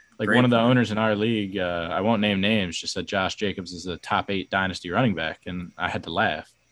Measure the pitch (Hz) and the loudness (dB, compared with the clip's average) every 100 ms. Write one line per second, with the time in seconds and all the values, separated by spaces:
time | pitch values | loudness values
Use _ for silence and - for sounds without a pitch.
0 | _ - 107 120 123 117 117 127 107 107 | _ -6 2 4 6 6 6 4 2 2
1 | 110 104 110 113 98 95 90 87 85 85 | 2 2 2 0 -2 -2 -2 -2 -2 0
2 | 101 113 104 98 98 110 90 80 - - | 2 2 2 2 2 2 0 -4 -8 -8
3 | 87 101 92 - 104 92 87 90 90 82 | -4 -2 -2 -2 -4 -4 -8 -10 -8 -8
4 | - 101 - 98 - 98 95 90 90 92 | -2 -2 0 -4 -2 -2 -2 -4 -2 0
5 | 127 82 80 82 - 90 87 - 87 - | 2 0 -4 -8 -10 -10 -10 -6 -6 -6
6 | 82 85 107 78 - _ _ | -4 -2 0 -2 -8 _ _